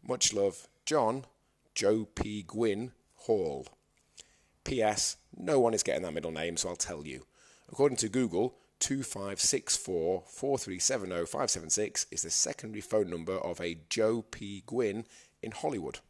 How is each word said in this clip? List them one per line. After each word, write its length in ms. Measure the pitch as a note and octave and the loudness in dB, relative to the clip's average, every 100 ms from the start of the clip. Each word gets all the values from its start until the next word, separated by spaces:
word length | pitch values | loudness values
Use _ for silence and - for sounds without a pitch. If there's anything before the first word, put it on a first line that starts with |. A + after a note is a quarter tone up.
| - | -2
Much 280 | B2 - | 0 2
love, 340 | G#2+ G2 F2+ - _ - | 4 2 2 -16 _ 0
John, 380 | D3+ A2 B2+ B2+ _ _ _ _ | 2 4 2 -6 _ _ _ _
Joe 360 | - G2+ A2 G#2+ | 0 4 4 2
P 300 | - G#2+ G#2 F2+ | -4 -4 -4 -6
Gwynn, 460 | G#2+ A2+ G2+ B2 - _ _ | 0 2 2 -4 -10 _ _
Hall. 500 | - A2 E2+ C#2 B1+ - _ _ _ - - _ _ _ - | 0 2 2 -2 -8 -18 _ _ _ -20 -20 _ _ _ -4
P 180 | C3+ | 2
S, 320 | G#2+ G#2 - - _ - | 2 2 -2 -4 _ -8
no 220 | - C#3+ | 2 4
one 160 | A#2 | 6
is 100 | A2 | 4
getting 200 | - C2+ | 0 0
that 100 | F2+ | -2
middle 180 | D#2 E2 | -4 -4
name, 260 | D#2+ E2 E2+ | -4 -4 -2
so 100 | F2+ | -4
I'll 80 | F2 | -4
tell 320 | - E2 D2 | -6 -6 -10
you. 180 | C2 - _ - - _ | -12 -14 _ -20 -20 _
According 260 | - C#3+ B2 | 2 2 4
to 100 | A2 | 0
Google, 460 | A2 B2 F2 B2 - _ _ | 2 2 2 0 -2 _ _
two 220 | - C#3 | -2 -2
five 400 | B2+ - G2 G2 | -4 -6 -8 0
six 340 | - C3 - - | 2 2 0 -2
four 480 | - F2+ E2 F#2 - | 0 0 2 0 -2
four 280 | - C3+ C3+ | -6 0 0
three 220 | - F#2 | -2 -2
seven 340 | - B2+ F#2+ | 0 0 -2
oh 140 | F2 E2+ | -4 -2
five 240 | - B2+ | -2 0
seven 180 | G2 D#2+ | -2 0
six 380 | - G#2+ - - | 0 0 -2 -4
is 100 | - | -4
the 80 | - | -2
secondary 500 | - - - A2+ G#2+ | 0 0 -2 -8 -10
phone 300 | - A2 F#2+ | 0 2 2
number 240 | E2+ E2 | -2 -4
of 260 | F#2+ - E2+ | -2 -2 -4
a 200 | F2 E2 D2+ | -4 -6 -6
Joe 320 | - A2 A2+ | 2 4 2
P 400 | G#2+ - G#2 G2+ - | -2 -12 -10 -12 -6
Gwynn 380 | A#2 A2+ G2+ A2+ - - _ | 0 0 0 -6 -16 -20 _
in 80 | A2+ | -12
Hollywood. 480 | - D#3 B2 D2 - _ | -4 -2 -2 -4 -10 _